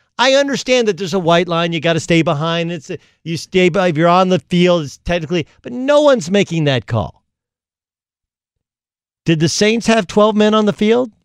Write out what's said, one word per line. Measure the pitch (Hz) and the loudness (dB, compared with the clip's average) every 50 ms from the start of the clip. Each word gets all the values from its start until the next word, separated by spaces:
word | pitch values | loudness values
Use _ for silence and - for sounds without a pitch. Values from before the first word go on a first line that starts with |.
| _ _ _ | _ _ _
I | - 240 269 269 | -2 0 2 2
understand | 277 285 277 262 185 - - 254 247 233 | 2 0 0 -4 -6 -2 -2 0 0 0
that | 208 185 | -2 -2
there's | 147 196 156 190 | -4 -6 -6 -4
a | 196 | -2
white | 170 160 170 170 185 175 | 0 2 2 2 0 0
line. | 170 165 170 170 165 | -2 -2 -2 -2 -4
You | 160 | -4
gotta | 135 170 165 156 | -2 -2 -2 -2
stay | - - 170 165 156 | 0 0 0 0 2
behind. | 170 151 143 160 165 165 170 170 170 | 0 -2 -2 -4 -4 -4 -4 -4 -6
It's | 175 165 - - | -8 -10 -12 -14
a, | 170 - - _ _ _ _ | -14 -14 -16 _ _ _ _
you | 156 170 | -10 -10
stay | 135 - - - 185 180 180 | -10 -10 -2 0 2 2 2
by, | 156 202 185 185 | 2 2 0 0
if | 147 | 0
you're | 151 170 | 2 2
on | 170 175 185 190 185 | 4 4 4 4 2
the | 185 175 | 0 -2
field, | - _ 180 175 175 180 175 170 147 | -2 _ 0 2 2 4 2 0 -2
it's | 131 - - | -6 -12 -12
technically, | _ - 175 180 156 135 180 170 - - _ _ _ | _ -6 -4 -4 -4 -4 -4 -6 -6 -6 _ _ _
but | 247 247 | -12 -10
no | 247 262 277 294 294 302 | -6 -2 2 2 4 4
one's | 285 269 226 147 170 | 4 2 2 0 -2
making | 202 202 190 - 170 165 151 | 0 0 0 0 -2 -2 0
that | 143 135 120 - | 0 0 -2 -4
call. | - 117 110 82 60 - _ _ _ _ _ _ _ _ _ _ _ _ _ _ _ _ _ _ _ _ _ _ _ _ _ _ _ _ _ _ _ _ _ _ _ _ _ _ _ _ _ _ | -4 -4 -4 -4 -6 -10 _ _ _ _ _ _ _ _ _ _ _ _ _ _ _ _ _ _ _ _ _ _ _ _ _ _ _ _ _ _ _ _ _ _ _ _ _ _ _ _ _ _
Did | 160 165 151 | -2 0 0
the | 165 - | 0 -2
Saints | - - 208 214 226 233 - | 0 0 0 2 2 0 0
have | 226 226 226 185 | 0 0 0 0
twelve | - - 208 208 214 208 | 0 2 2 2 2 2
men | 208 214 214 214 | 2 2 2 2
on | 214 214 | 2 2
the | 202 - | 0 0
field? | - 214 214 226 247 262 220 - _ _ | 0 0 2 2 2 0 -4 -8 _ _